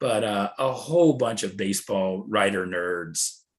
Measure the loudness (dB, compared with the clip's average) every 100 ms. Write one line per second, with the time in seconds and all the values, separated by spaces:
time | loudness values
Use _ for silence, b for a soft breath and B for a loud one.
0 | -2 0 0 0 -2 -2 -2 -2 0 4
1 | 6 6 0 -2 -4 -4 -2 -2 -2 -2
2 | 0 -2 -2 2 2 0 -2 -4 -2 -4
3 | -6 -4 -6 -6 _